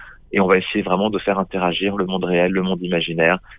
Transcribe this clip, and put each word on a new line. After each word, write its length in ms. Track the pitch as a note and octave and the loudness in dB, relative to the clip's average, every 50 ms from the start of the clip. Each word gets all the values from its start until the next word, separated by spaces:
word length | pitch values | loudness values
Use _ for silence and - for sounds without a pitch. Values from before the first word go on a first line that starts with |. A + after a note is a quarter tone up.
| - - - - - - - | -20 -20 -20 -20 -16 -6 0
Et 60 | G2+ | 0
on 60 | F#2+ | 4
va 100 | F#2 F#2+ | 4 4
essayer 240 | F#2 F#2 - - G#2+ | 4 2 0 -4 -2
vraiment 300 | F#2 F2+ F#2 F#2 G2+ A2 | 0 0 0 2 2 0
de 80 | G2+ F#2 | 0 -2
faire 200 | - G2+ G2 G2 | -2 -2 0 -2
interagir 560 | F#2 - - F#2+ F2+ F2 E2+ F2+ F#2+ G2+ G2 G2+ | -2 -4 -2 -2 0 0 0 0 -2 -4 -2 -2
le 80 | F#2 | -4
monde 180 | F#2 F#2+ F#2 F2+ | -2 -2 -4 -2
réel, 280 | F2+ F2+ F2 F2 F#2 F#2 | 0 2 2 2 2 2
le 100 | F#2+ F#2 | 0 0
monde 180 | F#2 F#2+ F2 | -2 -2 -4
imaginaire, 580 | F2+ F2 F2+ E2+ E2 E2+ E2 E2 E2 E2 F2+ F#2 - - - | -2 -2 -2 -2 -2 -2 -2 0 2 2 2 0 -4 -12 -20